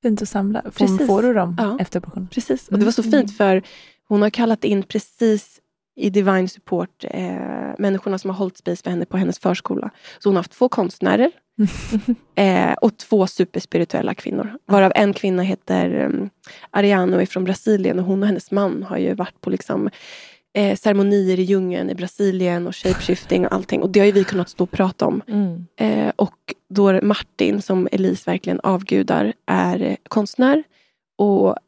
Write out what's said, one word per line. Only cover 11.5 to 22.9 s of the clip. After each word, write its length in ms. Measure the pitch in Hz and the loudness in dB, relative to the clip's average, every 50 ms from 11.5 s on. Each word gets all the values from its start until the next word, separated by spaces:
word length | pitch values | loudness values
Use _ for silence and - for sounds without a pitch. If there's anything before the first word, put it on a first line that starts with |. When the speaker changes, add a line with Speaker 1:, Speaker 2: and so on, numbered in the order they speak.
| _ | _
Speaker 1:
<laughs> 600 | - 214 190 - - - - - 214 202 - 240 - _ _ _ | 0 0 0 0 -4 -10 -4 -4 -4 -2 -2 -4 -4 _ _ _
Speaker 2:
Eh, 380 | - 202 196 185 185 190 - - | 2 2 4 4 2 2 0 0
och 240 | - - 226 - | 2 0 0 0
två 300 | _ - - - 208 185 | _ -4 0 2 2 2
superspirituella 880 | 185 - - 185 - _ 175 - - - 170 170 - - - - - 196 | 0 0 -2 -2 -2 _ -10 -10 -4 -2 -2 -2 0 -2 -4 -4 -4 -6
kvinnor. 440 | - - - - - - 208 220 285 _ | -6 -8 -6 -4 -4 -6 -6 -8 -14 _
Varav 260 | - 196 202 190 190 - | 2 4 6 6 6 6
en 180 | - 214 202 196 | 4 2 2 2
kvinna 280 | - - 196 185 180 180 | 0 -2 -2 0 0 0
heter, 480 | 190 190 - _ - 185 185 180 180 - | -2 -2 -4 _ -2 -2 0 0 0 0
ehm, 360 | - - - - - 196 202 _ _ _ - - - - - | -2 -2 -2 -2 -4 -6 -8 _ _ _ -20 -20 -20 -20 -6
Ariano 460 | - 196 202 202 202 190 180 185 185 | -2 2 2 4 4 4 2 2 2
och 60 | 180 185 | 2 0
är 40 | |
från 180 | 190 - 185 185 | 0 -2 -4 -2
Brasilien. 540 | 180 190 - - 220 214 196 185 185 - 180 | -2 -4 -2 0 0 0 2 2 0 -2 -2
Och 60 | 185 | 0
hon 180 | 180 190 196 196 | 0 0 0 0
och 40 | |
hennes 240 | 208 196 175 - - | 0 0 -2 -4 -2
man 320 | - 202 202 190 165 156 196 | -2 0 0 0 -2 -4 -6
har 140 | 190 190 | -6 -4
ju 180 | 175 185 185 185 | -4 -2 -2 -2
varit 260 | 202 180 - - _ | -4 -6 -8 -8 _
på 100 | - 180 | -6 -6
liksom, 400 | 185 190 - - 208 196 208 208 - - - - - - - - - _ _ _ _ | -4 -6 -4 -4 -4 -4 -4 -4 -6 -10 -20 -20 -20 -20 -20 -20 -20 _ _ _ _
eh, 220 | 202 208 196 196 | 0 0 0 0
ceremonier 640 | 196 - 220 202 196 196 202 202 202 190 185 185 180 | 0 0 2 2 4 4 4 4 2 2 2 0 0
i 40 | 185 | 2
djungeln 480 | 180 196 190 185 180 180 180 185 190 | 2 0 0 0 -2 -4 -4 -4 -4
i 40 | 190 | -6
Brasilien 720 | 180 180 185 - - 202 196 190 185 180 180 175 175 175 | -6 -8 -12 -6 -2 -2 -2 0 0 0 0 0 -2 -4
och 100 | 180 185 | -6 -8
shapeshifting 680 | - - 185 | -4 -2 -2